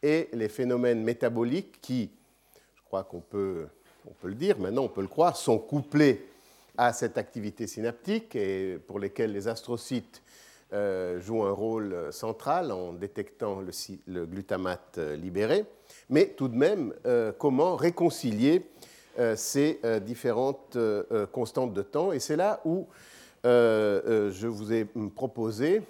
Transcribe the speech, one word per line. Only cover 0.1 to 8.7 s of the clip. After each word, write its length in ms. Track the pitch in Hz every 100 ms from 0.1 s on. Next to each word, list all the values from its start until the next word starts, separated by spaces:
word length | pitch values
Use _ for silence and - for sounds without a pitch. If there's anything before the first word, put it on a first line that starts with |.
| 156 165
les 160 | 120 110
phénomènes 560 | - 127 123 123 117
métaboliques 760 | 110 117 123 117 120 151 202 -
qui, 280 | - 127 110 _ _ _ _ - _ _
je 60 | _
crois 180 | 95
qu'on 160 | 95 87
peut, 460 | - 101 98 90 76 _ _ _ -
on 60 |
peut 140 | 98 87
le 60 |
dire, 240 | 104 175 196
maintenant 260 | 92 113
on 40 | 127
peut 140 | -
le 40 | 98
croire, 300 | - 170 151
sont 220 | - 110
couplés 680 | - 147 135 147 147 113 - - _ _ _ -
à 160 | 120
cette 240 | 117 120 -
activité 480 | 107 - 104 - 110
synaptique 680 | - 113 117 - 220 220
et 440 | 120 98 95 95